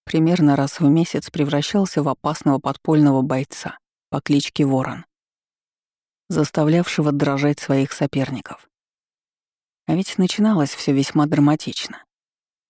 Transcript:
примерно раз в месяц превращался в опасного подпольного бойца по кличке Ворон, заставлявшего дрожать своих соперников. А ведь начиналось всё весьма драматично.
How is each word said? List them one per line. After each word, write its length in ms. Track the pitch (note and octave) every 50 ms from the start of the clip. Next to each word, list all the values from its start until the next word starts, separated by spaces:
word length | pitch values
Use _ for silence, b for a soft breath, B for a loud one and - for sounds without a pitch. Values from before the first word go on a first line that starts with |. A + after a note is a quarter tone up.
| _
примерно 540 | - - D#3+ D#3+ E3 F3 F3 D3+ D3 C#3
раз 240 | C3+ C#3 C#3 - -
в 20 | E3
месяц 460 | C#3 D3 E3 E3+ - - - - -
превращался 760 | - - D3 C#3+ D3 C#3+ D3 - - G3+ G3 F3+ - D#3 C#3+
в 60 | D3
опасного 500 | B2+ - - D3 D3+ - - D3+ C#3 C3
подпольного 640 | - C#3 C3+ - - - D#3 D3+ D3+ C#3+ C3+ C3
бойца 560 | C3 B2+ C3 C3 C3+ - - - - - - - _ _ _ _ _ _
по 100 | - C#3+
кличке 460 | - - D3 C#3+ C#3+ - - - D3
Ворон, 400 | C3+ C3+ C3 C3 - C3 - E3+ _ _ _ _ _ _ _ _ _ _ _ _ _ _ _ _ _ _ _ _ _ _ _ _
заставлявшего 840 | - F3+ D#3 D3+ - - E3 D3+ D3+ D#3+ E3+ F3 - - - D3+ D3+ C#3+
дрожать 480 | C#3+ D3+ C#3+ C#3 C#3 C#3+ D3 D3 -
своих 320 | - - C#3 C3+ C3+ - -
соперников. 720 | - D3 C#3 - C#3+ C3+ C3 - - - - - - _ _ _ _ _ _ _ _ _ _ _ _ _ _ _ _ _ _ _ _ _ _ _ _ _
А 80 | - D#3+
ведь 220 | F3 F#3+ - -
начиналось 560 | - F#3 F3+ - - G#3 A3 G#3+ E3 C#3+ C#3 -
всё 180 | - - -
весьма 340 | C#3 C3+ C#3 - - D#3 D3+
драматично. 760 | D3+ D#3 D3 C#3+ D3 D3+ D3+ - - - - - - - - - _ _ _ _ _ _ _ _ _ _ _ _